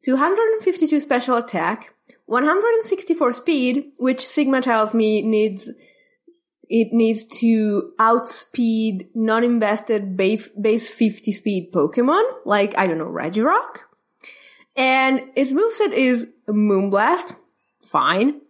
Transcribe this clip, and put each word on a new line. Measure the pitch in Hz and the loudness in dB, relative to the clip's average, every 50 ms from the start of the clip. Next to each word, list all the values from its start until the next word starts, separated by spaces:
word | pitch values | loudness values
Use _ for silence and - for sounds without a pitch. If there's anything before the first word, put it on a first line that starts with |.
| - | 0
two | - 254 | 0 0
hundred | 262 285 339 392 403 453 440 440 | 2 2 0 2 0 2 0 0
and | 440 - | 0 0
fifty-two | 381 359 - 320 294 302 294 | -2 0 0 0 0 0 -2
special | 285 - 247 247 247 262 247 | 0 0 -2 -2 0 0 -2
attack, | 233 233 240 - 175 165 170 208 226 - - _ _ _ _ - _ _ | -2 -2 -2 -4 -4 -2 -2 -4 -6 -10 -20 _ _ _ _ -20 _ _
one | - 220 247 269 | -2 0 0 2
hundred | 302 330 381 415 466 453 | 2 0 2 2 0 0
and | 453 440 | 0 0
sixty-four | - 392 381 - - 339 330 311 240 240 | -2 -4 -4 -2 -4 -2 0 0 -2 -2
speed, | - - - 330 277 254 254 247 285 285 - _ _ | -2 -2 -2 0 2 2 0 0 -2 -4 -8 _ _
which | 240 254 254 254 - | -2 -2 -2 -2 -4
Sigma | - - 302 294 262 269 262 254 | -2 0 0 2 2 2 0 0
tells | 262 233 220 214 214 220 | 0 0 0 0 0 0
me | 226 220 214 214 208 | 0 2 2 2 0
needs, | - 220 220 214 214 214 196 190 - - - _ - _ _ _ _ _ _ _ _ _ _ _ _ _ _ _ - _ | 0 0 0 2 0 0 -2 -6 -12 -14 -14 _ -20 _ _ _ _ _ _ _ _ _ _ _ _ _ _ _ -10 _
it | 196 226 226 226 - | 0 0 0 2 2
needs | 233 226 226 226 220 - - - - | 2 2 2 2 -2 -6 -8 -8 -2
to | 233 226 226 220 214 214 202 202 - - - - | 2 2 2 2 2 0 0 -2 -4 -6 -2 0
outspeed | 226 220 233 247 247 - - - - - - - 240 226 226 220 220 220 202 185 185 - _ | 2 4 4 2 0 -2 -4 -6 -6 -8 -4 -2 -2 0 0 0 0 -2 -2 -4 -10 -10 _
non-invested | 233 220 220 220 226 240 240 240 233 214 202 208 214 214 - 226 208 202 196 185 | -2 0 0 2 2 2 2 2 2 2 0 0 -2 -2 -2 -2 -2 -2 -4 -2
ba-, | 185 190 190 220 214 - - _ 208 | 0 0 0 0 -2 -4 -10 _ -4
base | 202 226 214 233 - - - | 0 0 0 0 -2 -4 -2
fifty | - 233 220 196 - - - 196 | 0 0 0 0 -2 -6 -6 -6
speed | - - 220 202 185 170 - - | -4 -4 -2 -4 -4 -4 -2 0
Pokemon, | 180 147 151 - 240 240 262 311 381 440 523 508 - - | 0 0 0 2 0 2 2 2 2 2 0 -2 -8 -2
like, | - 202 208 202 208 - - | 0 2 2 2 0 0 0
I | 196 | 0
don't | 190 165 160 | 0 0 -2
know, | 156 | -6
Regirock. | 160 165 165 - 156 180 214 220 294 359 440 - - - - - _ _ _ _ _ _ _ - - - - - - - _ _ _ _ 269 | -6 -6 -6 -6 -4 -2 0 2 2 2 2 -2 -4 -16 -20 -20 _ _ _ _ _ _ _ -20 -20 -20 -20 -20 -20 -20 _ _ _ _ -2
And | 262 262 262 262 262 262 269 254 262 - - | 0 2 2 2 2 2 0 0 -2 -4 -2
its | - 277 262 269 | -2 -2 0 0
moveset | 302 415 466 453 - 427 381 - | 0 0 0 0 0 -2 0 0
is | - 269 254 254 233 233 - _ _ _ - | 2 2 2 2 0 -2 -8 _ _ _ -4
Moonblast, | 214 208 208 208 202 190 196 202 196 196 214 254 349 359 - - - - _ _ _ _ _ _ _ _ _ | -2 0 2 2 2 0 0 0 2 2 2 2 0 0 -4 -8 -14 -20 _ _ _ _ _ _ _ _ _
fine. | - - 147 127 139 170 190 226 277 294 - - _ | -4 -2 0 0 2 2 2 2 0 0 -4 -12 _